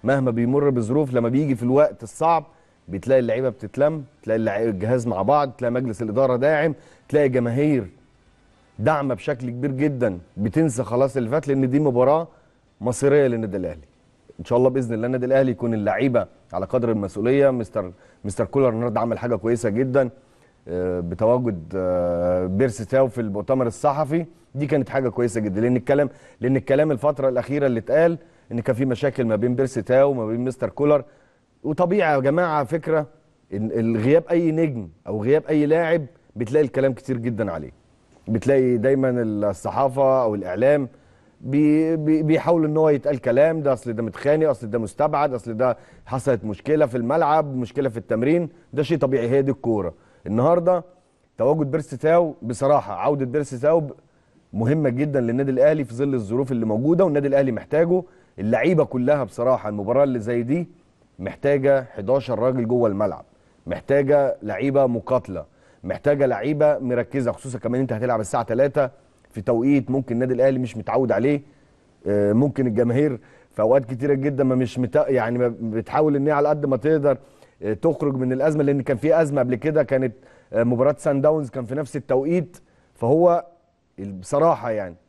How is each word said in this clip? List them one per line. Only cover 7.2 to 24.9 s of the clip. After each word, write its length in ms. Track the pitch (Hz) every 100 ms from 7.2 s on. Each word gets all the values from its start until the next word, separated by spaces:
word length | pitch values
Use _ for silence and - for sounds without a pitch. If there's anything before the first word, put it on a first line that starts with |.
| 143
جماهير 580 | 127 120 120 151 139 92 _ _ _ _ _ _ _ _ -
داعمة 340 | 107 151 139 113
بشكل 340 | - 123 123
كبير 220 | 120 143
جدًا، 480 | 131 151 135 117 87 - -
بتنسى 460 | 107 151 160 117
خلاص 340 | 104 120 139 135
اللي 120 | 113
فات، 180 | 147 143
لأن 220 | 135 131
دي 100 | 139
مباراة 480 | 147 120 127 156 165 _ _ _ _ _
مصيرية 460 | 110 - 139 147 135
للنادي 300 | 117 110 98
الأهلي. 280 | 87 78 - _ _ _ _ -
إن 60 | 85
شاء 120 | 123
الله 120 | 127
بإذن 240 | 131 120
الله 140 | 113 120
النادي 180 | 127 123
الأهلي 260 | 135 131
يكون 220 | 120 117
اللعيبة 540 | 110 104 98 135 120 92 _ _
على 120 | 87 95
قدر 260 | 127 117
المسؤولية. 580 | 107 101 104 113 139 139
مستر، 420 | 127 110 110 92 90 - _ 104
مستر 200 | - 107
كولر 240 | 139 131
النهارده 300 | 113 120 110
عمل 200 | 117 107
حاجة 160 | 120 110
كويسة 340 | 110 120 117
جدًا، 400 | 104 131 131 127 - _ _ _ _ -
آه، 320 | 90 92 90
بتواجد، 640 | 85 92 110 123 123 92 80 95
آه، 680 | 92 90 87 87 90 90 92
بيرسي 400 | 95 131 110 107
تاو 220 | 131 135
في 140 | 120
المؤتمر 460 | 110 98 - 131 120
الصحفي، 580 | - 147 139 147 165 165 _ _ 131
دي 120 | 143
كانت 220 | 143
حاجة 200 | 127